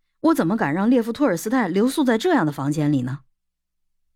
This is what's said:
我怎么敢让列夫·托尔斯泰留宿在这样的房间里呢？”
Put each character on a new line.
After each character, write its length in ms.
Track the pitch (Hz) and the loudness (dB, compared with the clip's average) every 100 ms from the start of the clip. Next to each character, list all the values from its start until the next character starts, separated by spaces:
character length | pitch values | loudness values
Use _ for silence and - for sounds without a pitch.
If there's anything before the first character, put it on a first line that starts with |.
| _ _ | _ _
我 120 | 320 | 0
怎 140 | 311 165 | 2 0
么 80 | 220 | 0
敢 180 | 151 | -2
让 160 | 170 214 | 0 2
列 140 | 254 | 2
夫· 80 | 226 | 0
托 140 | 226 277 | -2 -2
尔 80 | 170 | 0
斯 140 | 220 | -2
泰 180 | 262 190 | -2 0
留 220 | 190 247 | 0 0
宿 120 | 294 | 0
在 160 | 254 226 | 0 2
这 160 | 370 | 2
样 120 | 294 156 | 2 0
的 60 | |
房 200 | 143 139 | -2 -4
间 180 | 151 147 | 0 0
里 120 | 139 | 0
呢？” 200 | 123 143 - _ _ _ _ _ _ _ _ | -2 -8 -14 _ _ _ _ _ _ _ _